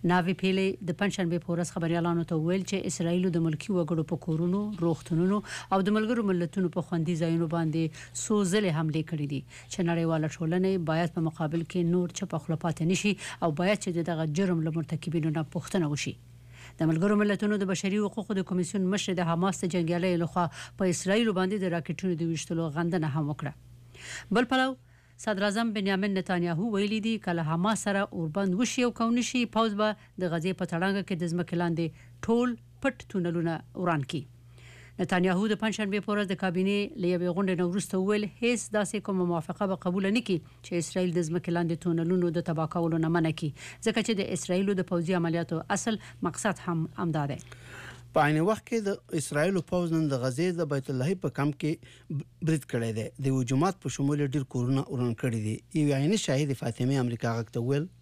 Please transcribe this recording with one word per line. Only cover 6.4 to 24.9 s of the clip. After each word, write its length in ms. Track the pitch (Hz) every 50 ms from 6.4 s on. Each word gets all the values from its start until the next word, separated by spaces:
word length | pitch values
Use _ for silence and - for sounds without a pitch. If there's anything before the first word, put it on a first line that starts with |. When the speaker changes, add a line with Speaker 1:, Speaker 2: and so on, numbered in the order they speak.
| 175 165 - 196 185 170 156 180
Speaker 1:
په 80 | 156
خوندي 320 | - 180 165 160 156 180 156 170
ځایونو 260 | 165 165 170 170 160 165
باندې 260 | 170 165 160 151 165 165 156 156 - - - - - -
څو 180 | - 220 208 202 180 180
ځلې 180 | 214 208 185 151
حملې 260 | 156 160 156 143 156 156 -
کړې 180 | 170 151 147 139
دي، 100 | 147 131 127 - - - - -
چې 80 | - - 180 170
نړیواله 380 | 170 170 165 165 165 160 156 156 -
ټولنه 540 | - 170 156 175 180 185 190 190 190 165 151
باید 260 | 156 160 175 165 -
په 140 | 175 160 160
مقابل 320 | 156 - 165 151 156 165 165 -
کې 240 | - 185 170 170 170
نور 240 | 180 180 175 -
چپه 260 | - 196 180 - 160 -
خوله 200 | - 165 156 -
پاتې 180 | 170 156 - 165 165
نشي 220 | 185 - - 208 185 - - - - - -
او 120 | 170 151 143
باید 160 | 175 190 214 - -
چې 60 | 196 165
د 140 | 170 165 -
دغه 220 | 170 156 160 156 147 165
جرم 260 | 196 185 180 165 156
له 140 | 165 156 165
مرتکبینو 580 | 156 - 165 151 - 170 151 170 147 160 151 160
نه 100 | 156 - -
پوښتنه 400 | 180 - - - 196 165 147 147
وشي. 200 | 143 - 123 101 - - - - - - - - - - - - -
د 80 | 165 160
ملګرو 260 | 160 160 175 208 214 208
ملتونو 360 | 208 208 202 190 214 208 208 202
د 60 | 196 185
بشري 280 | 190 - - 196 185 214
حقوقو 340 | 208 196 - - 185 - 214
د 60 | 190 180 -
کمیسیون 340 | 190 180 180 165 - 202 185 180
مشر 240 | 196 202 - - 185
د 100 | 170 180 165
حماس 300 | 170 165 180 196 185 -
د 100 | - 180 -
جنګیالیو 480 | 180 170 160 175 175 170 185 180 165
لخوا 240 | 170 160 - 180 175 160 - - - - - -
په 140 | 196 185 170
اسرائیل 360 | - - 185 196 226 240 220 196 180
باندې 180 | 185 185 208 214 185
د 100 | 180 165
راکټونو 440 | 175 - - 165 - - 190 175 151
د 80 | 170 165
ویشتلو 380 | 165 156 - - 175 165 165 160 139
غندنه 340 | 160 170 170 175 180 156 156 131
هم 80 | 160 151 143
وکړه. 240 | 151 - - 139 - - - - - - - - - - - - - - - - 190
بل 120 | 220 254 247
پلو 200 | 269 262 262 262 262 - - -